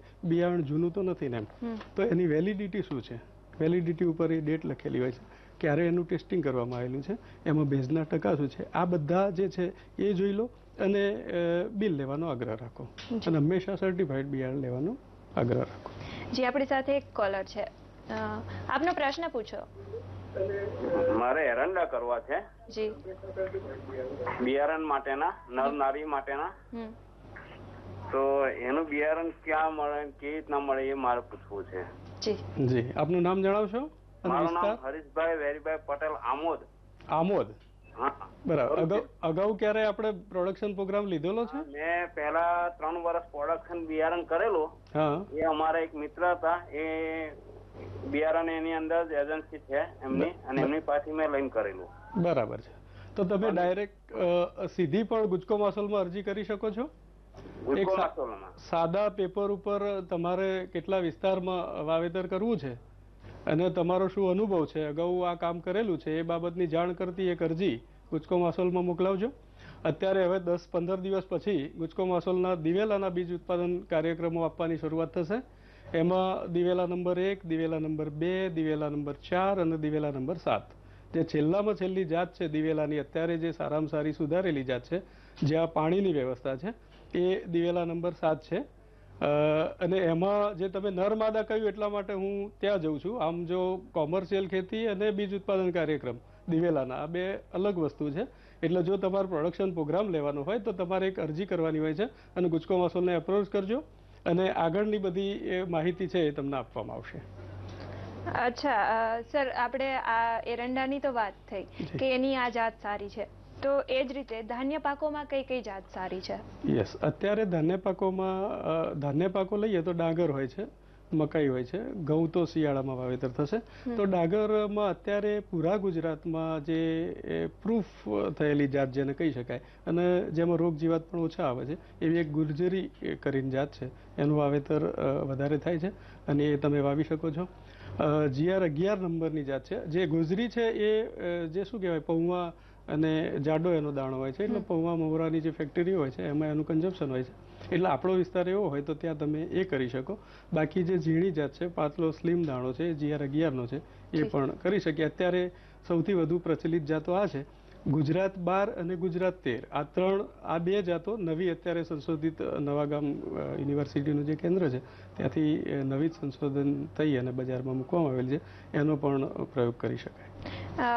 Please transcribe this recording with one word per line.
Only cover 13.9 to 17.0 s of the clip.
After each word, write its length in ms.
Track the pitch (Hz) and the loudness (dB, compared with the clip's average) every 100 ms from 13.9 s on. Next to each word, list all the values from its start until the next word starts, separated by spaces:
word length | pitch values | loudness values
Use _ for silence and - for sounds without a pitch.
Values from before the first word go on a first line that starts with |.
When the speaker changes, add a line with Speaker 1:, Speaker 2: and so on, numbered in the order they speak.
| 180 170 135 139 | 2 0 0 -2
Speaker 1:
બિયારણ 300 | 135 131 139 | -2 -2 -2
લેવાનો 420 | 127 123 160 262 - - - - | -2 -2 -2 -4 -12 -20 -4 0
આગ્રહ 200 | 120 123 | 2 2
રાખો. 320 | 127 - - - - - - | 0 -6 -14 -12 -12 -10 -6
Speaker 2:
જી, 120 | 240 254 | 0 0
આપણી 200 | 269 269 | 2 2
સાથે 320 | 269 262 | 0 2
એક 60 | 277 | 0